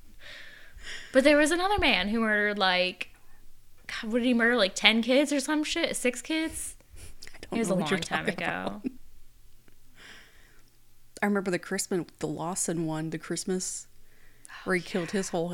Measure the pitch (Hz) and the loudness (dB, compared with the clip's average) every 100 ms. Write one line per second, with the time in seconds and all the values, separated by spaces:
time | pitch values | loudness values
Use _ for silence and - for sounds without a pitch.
0 | - - - - - - - - - - | -18 -16 -16 -14 -16 -16 -18 -14 -12 -12
1 | - 254 277 294 302 339 370 403 330 220 | 0 6 8 8 6 4 2 2 4 4
2 | 202 226 220 208 208 208 190 180 180 - | 2 0 2 2 2 2 2 4 2 -2
3 | - - - - - - - - - - | -10 -14 -18 -16 -14 -16 -16 -18 -12 -10
4 | 220 240 247 233 226 247 190 - 208 220 | -2 2 4 4 6 6 4 6 6 6
5 | 233 262 302 285 262 302 302 339 311 - | 6 4 4 2 0 0 0 0 0 0
6 | 247 247 - 320 320 - - - - - | -2 -2 -4 -2 -2 -4 -10 -12 -18 -16
7 | - - - - - 226 220 185 156 190 | -14 -14 -14 -14 -6 -2 0 0 0 -2
8 | 170 160 160 180 170 170 190 208 254 254 | -2 -4 -2 -4 -4 -4 -6 -6 -8 -8
9 | - - - - - - - - - - | -14 -14 -16 -18 -20 -20 -20 -20 -20 -20
10 | - - - - - - - - - - | -20 -20 -20 -20 -20 -20 -20 -20 -20 -20
11 | - - 208 202 190 175 - 190 - 185 | -20 -4 0 0 2 -2 -2 -4 -2 -2
12 | 151 - 156 151 160 190 - 170 165 156 | -4 -6 -4 -4 -4 -2 -2 -2 -2 -2
13 | 160 160 - 170 - 185 - - - - | -4 -6 -6 -6 -2 -2 -2 -8 -12 -18
14 | - - - - - - - 185 165 196 | -20 -20 -20 -20 -18 -10 -2 -2 0 -4
15 | 165 208 190 185 170 | -2 -2 -2 -2 -2